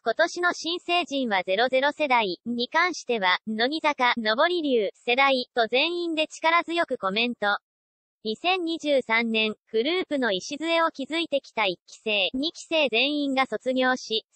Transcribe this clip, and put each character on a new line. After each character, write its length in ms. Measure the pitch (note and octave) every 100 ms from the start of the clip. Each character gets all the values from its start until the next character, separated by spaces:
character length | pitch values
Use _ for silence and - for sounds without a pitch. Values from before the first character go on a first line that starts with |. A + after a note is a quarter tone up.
今 100 | -
年 260 | C#4+ E4 F4
の 120 | F4
新 280 | - D#4+ F4
成 240 | - F4
人 240 | D#4 C#4 B3
は 140 | G3
ゼ 120 | F#3 G3
ロ 120 | B3+
ゼ 120 | B3+
ロ 120 | C#4+
世 160 | D4 D4+
代 300 | A#3+ G#3 E3+ A#3
に 220 | A#3+ B3
関 260 | D#4 F4
し 120 | D4+ -
て 120 | A3+
は、 200 | F#3 F3+ -
乃 340 | A3 B3 D#4
木 60 | D4+
坂、 280 | C#4+ B3 A#3+
昇 320 | G#3+ A3 E4
り 140 | F4
流 280 | D4 A#3+ F#3+
世 220 | - - B3
代 320 | C#4 C4 B3
と 120 | A#3+ A3
全 380 | B3+ D#4+ F4
員 100 | E4+
で 120 | D#4 D#4
力 380 | - D#4+ E4+
強 220 | D#4+ E4+ E4
く 100 | B3+
コ 140 | F#3+
メ 180 | G3 A#3+
ン 60 |
ト。 240 | A#3 G3+ G3+ _ _ _ _ _ _
二 140 | A3 A3
千 280 | E4+ F#4+
二 140 | E4 E4
十 220 | D4 C#4
三 300 | - A3+ A#3
年、 240 | A3 G#3+ G#3+ _
グ 100 | A3
ル 200 | C4 F#4
ー 40 | -
プ 120 | D4
の 120 | A#3
礎 520 | F#3 - D4 E4 E4
を 80 | E4
築 280 | - C4 D#4+
い 80 | E4
て 120 | C#4
き 120 | -
た 120 | -
一 140 | G3+ F3 -
期 140 | -
生、 260 | A3 G#3 F3+
二 180 | C4 D#4
期 140 | - -
生 220 | D#4+ C#4
全 260 | A3+ C#4 D4
員 120 | C#4
が 120 | C4 C4
卒 260 | G#3+ B3+
業 240 | B3+ B3+ B3+
し、 300 | - A3 -